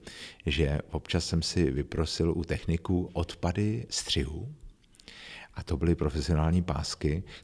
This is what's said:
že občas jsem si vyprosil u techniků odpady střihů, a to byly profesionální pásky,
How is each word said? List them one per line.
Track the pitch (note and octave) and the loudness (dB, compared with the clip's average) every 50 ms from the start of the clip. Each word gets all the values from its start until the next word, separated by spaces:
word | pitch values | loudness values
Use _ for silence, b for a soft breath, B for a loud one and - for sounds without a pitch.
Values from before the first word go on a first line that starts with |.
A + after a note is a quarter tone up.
| B B B B B B B B - | B B B B B B B B -4
že | D#2+ D2 D#2 D#2 C#2 D2 D2+ - - | -2 0 2 2 2 2 0 -2 -4
občas | - D2+ - - - F2 - | -6 -8 -4 -2 -2 -2 0
jsem | - - E2+ | 0 0 0
si | D#2+ - - F2+ E2+ C2+ | 0 0 2 2 2 2
vyprosil | C2+ C#2 C#2+ - - - D#2+ D2+ - - E2 E2+ D#2+ | 2 0 -2 -2 -2 -2 -2 -2 0 0 0 2 2
u | - D#2+ | 0 -2
techniků | - D#2 - - - E2 E2 - - F#2 F2+ F2+ - - | -2 -2 -2 0 0 0 0 0 0 0 0 0 0 -2
odpady | F2 F2 - - - - F2 F2 G2 G#2 G#2+ G#2+ A#2 A#2+ - | -2 -4 -4 -4 -2 -2 0 0 2 0 0 0 -2 -4 -6
střihů, | - - - - - - C#2 C#2 D#2 E2+ G2 C3+ D#3 - - - - _ _ _ - B B B B B B B B B B B - | -6 -6 -4 -2 0 0 0 -2 -4 -6 -8 -10 -12 -14 -16 -18 -20 _ _ _ -20 B B B B B B B B B B B -12
a | - - | -12 -4
to | - E2 C#2 | -2 0 2
byly | D#2+ E2+ E2+ | 4 4 4
profesionální | D2+ D2+ D2+ C#2+ D#2 D2+ - E2+ D#2 D#2 D#2+ E2+ F#2 F2 | 4 4 2 2 2 2 4 4 4 6 6 4 4 4
pásky, | - D2 C#2 D#2 - - - - D#2 D2+ F2+ B B B B | 2 0 -2 -2 -4 -4 -2 0 0 0 0 B B B B